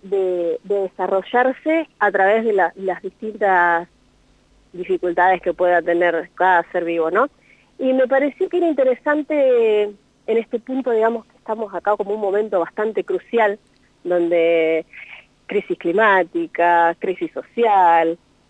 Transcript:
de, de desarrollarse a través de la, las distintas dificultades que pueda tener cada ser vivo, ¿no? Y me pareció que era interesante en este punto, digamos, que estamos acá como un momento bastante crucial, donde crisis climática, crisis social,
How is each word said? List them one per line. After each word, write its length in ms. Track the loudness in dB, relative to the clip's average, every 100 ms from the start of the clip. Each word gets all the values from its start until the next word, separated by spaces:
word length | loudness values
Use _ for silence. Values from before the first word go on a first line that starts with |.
de, 580 | -4 -2 -2 -2 -2 -4
de 100 | -4 -4
desarrollarse 1040 | -4 -4 -2 -2 0 0 0 0 -2 -2 -2 _
a 140 | 0
través 320 | 2 2 2
de 80 | 0
la, 200 | 0 0 -2
las 260 | -6 -6
distintas 840 | -10 -12 -12 -4 0 2 2 0 -4 _ _ _ _ _ _ _ _
dificultades 720 | -14 -6 -4 -2 2 2 2
que 100 | -2
pueda 300 | -2 2 2
tener 480 | 0 0 0 0 -6
cada 280 | -2 2 2 0
ser 140 | -4
vivo, 260 | -4 -2 0
¿no? 180 | 0 -2 -6 _ _ _ -6
Y 140 | -2
me 140 | 0 2
pareció 420 | 0 0 -4 -4
que 100 | 0
era 100 | 0
interesante 1120 | 2 0 0 -2 -4 -2 0 2 2 2 2
en 560 | -2 -6 _ _ -4 -2
este 220 | -2 -8
punto, 320 | -6 -6 -2
digamos, 340 | 0 0 -2 -10
que 100 | _
estamos 380 | -10 -8 -6
acá 220 | -6 -2 -2
como 180 | -2
un 60 | -4
momento 400 | -2 -2 -2 -2
bastante 420 | -4 -4 -4 -4
crucial, 560 | -4 -6 -2 0 0 -2 _ _ _ _
donde 840 | -4 0 2 2 2 2 2 -2 -4 -16 -20 -20 -20 _ -6
crisis 300 | -6 -4 -4
climática, 1200 | -2 2 4 4 0 -4 -6 -2 2 4 2 0
crisis 320 | -6 -6 -6
social, 840 | -8 -10 -2 2 4 6 4 2 -2 _ _